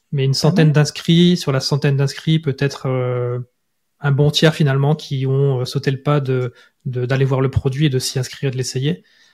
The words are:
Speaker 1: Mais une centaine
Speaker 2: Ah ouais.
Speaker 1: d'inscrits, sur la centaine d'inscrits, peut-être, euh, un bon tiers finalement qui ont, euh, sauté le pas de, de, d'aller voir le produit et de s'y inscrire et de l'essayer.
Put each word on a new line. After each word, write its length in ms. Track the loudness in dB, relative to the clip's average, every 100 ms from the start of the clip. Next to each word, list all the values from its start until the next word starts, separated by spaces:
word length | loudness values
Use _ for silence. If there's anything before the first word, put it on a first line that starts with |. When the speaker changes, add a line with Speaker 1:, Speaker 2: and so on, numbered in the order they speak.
| -8
Speaker 1:
Mais 140 | -2
une 80 | 0
centaine 360 | 2 2 4 4
Speaker 2:
Ah 20 |
ouais. 20 |
Speaker 1:
d'inscrits, 640 | 4 2 -2 2 4 6 2
sur 160 | 0
la 80 | -2
centaine 380 | 0 -2 0 0
d'inscrits, 400 | 0 -2 -2 0
peut-être, 500 | 0 -2 -4 -4 -4
euh, 520 | -2 -2 -2 -4 -6 -8 _ _ _ _ _
un 100 | 0
bon 200 | 2 2
tiers 240 | 4 2
finalement 400 | 4 0 2 0
qui 320 | 0 -4 -6 -2
ont, 340 | 0 0 0
euh, 40 | -4
sauté 240 | -4 -4
le 100 | -2
pas 200 | 0 0
de, 340 | 0 -2 -4 -8 _ _ -8
de, 180 | -6
d'aller 220 | -2 0 0
voir 160 | 0
le 80 | 0
produit 340 | 0 -2 0
et 60 | 0
de 80 | 0
s'y 200 | -4 -6
inscrire 300 | -6 -6 -6
et 40 |
de 40 | -4
l'essayer. 480 | -6 -4 -4 -4 _ _ _